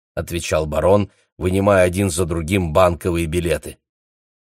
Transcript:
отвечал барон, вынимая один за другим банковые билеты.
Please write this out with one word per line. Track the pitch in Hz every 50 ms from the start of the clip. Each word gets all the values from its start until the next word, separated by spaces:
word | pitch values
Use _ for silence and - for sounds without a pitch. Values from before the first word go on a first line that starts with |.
| _ _ _
отвечал | - 85 - 85 85 - - 85 80 78
барон, | 76 73 78 82 90 98 104 101 - _ _ _ _ _ -
вынимая | - 92 92 95 98 101 101 92 90
один | 90 87 95 101 95
за | 78 87 95
другим | 80 87 82 80 76 98 101 90 80 76
банковые | 92 92 90 87 82 - 95 85 85 85
билеты. | 80 78 87 82 87 76 71 - 78 73 - _ _ _ _ _ _ _ _ _ _ _ _ _ _ _